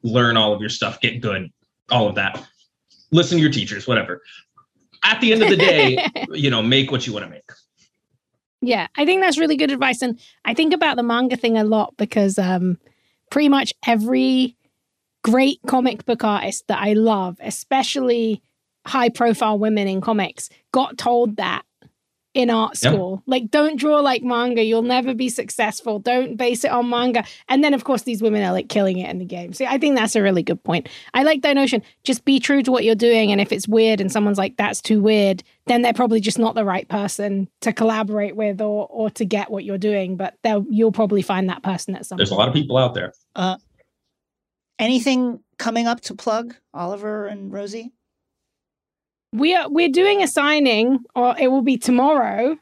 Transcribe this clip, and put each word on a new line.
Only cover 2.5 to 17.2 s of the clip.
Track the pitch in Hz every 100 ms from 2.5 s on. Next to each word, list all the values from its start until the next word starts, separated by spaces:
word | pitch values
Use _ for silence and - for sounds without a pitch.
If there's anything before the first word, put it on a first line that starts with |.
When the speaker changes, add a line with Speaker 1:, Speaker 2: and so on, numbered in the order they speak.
| _ _ _ _ _ _
Speaker 1:
Listen | 160 170 175
to |
your | 151
teachers, | 120 98 98 -
whatever. | 110 92 87 - - _ _ _ _ _ _
At | 196 226
the | 240
end | 220
of | 220
the | 180
day, | 185 - 427 - - -
Speaker 2:
<laughs> | 254
Speaker 1:
you | - 139
know, | 117
make | 110 135 135
what | 131 123
you |
wanna | 104 90
make. | 78 - - _ _ _ _ _ _ _ _ _ _
Speaker 2:
Yeah, | 247 220 170 -
I | 294
think | 381
that's | 381 285
really | 320 294
good | 302
advice. | 269 262 247
And | 254 233 - _
I | -
think | 226 320
about | 330 320 262
the |
manga | 240 233 254 247
thing | 240 226
a |
lot | 214 220 - -
because, | 208 214 196 190
um, | 185 185 185 175 _ _ _ _ _
pretty | 285 294
much | 277 269 - -
every | 226 220 262 262 254 254 _ _ _ _ _ _ _
great | - 247 269 - -
comic | 254 254 214
book | - 233
artist | 220 202 196 - -
that | 175
I | 202
love, | 214 226 208